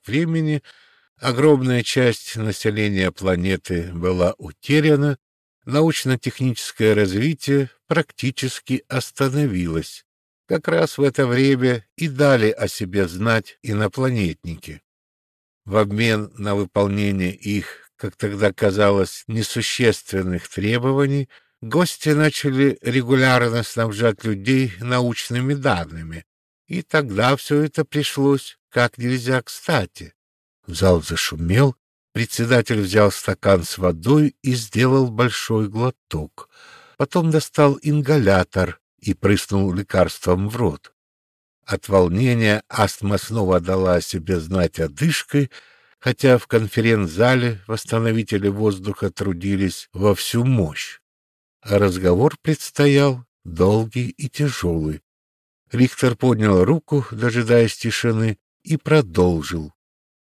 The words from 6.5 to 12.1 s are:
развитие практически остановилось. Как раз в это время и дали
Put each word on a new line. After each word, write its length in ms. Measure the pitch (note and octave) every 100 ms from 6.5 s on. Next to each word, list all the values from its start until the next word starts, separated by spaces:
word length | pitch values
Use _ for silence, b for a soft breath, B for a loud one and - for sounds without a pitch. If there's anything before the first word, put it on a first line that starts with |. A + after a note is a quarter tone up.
| A2+ - - A2
развитие 760 | G#2 G2 G2 C#3+ D#3 - C#3 C3+ _ -
практически 960 | D#3 - - C#3 - C3 - - B2+ -
остановилось. 1200 | B2+ - - C3+ C#3 C#3+ F#2 F2 D#2+ D2+ - _ _ _ _ -
Как 200 | F3 E3
раз 300 | E3 D#3+ -
в 60 |
это 240 | C#3 B2+ B2+
время 600 | B2 C3+ C3 B2+ A#2+ - -
и 120 |
дали 400 | E3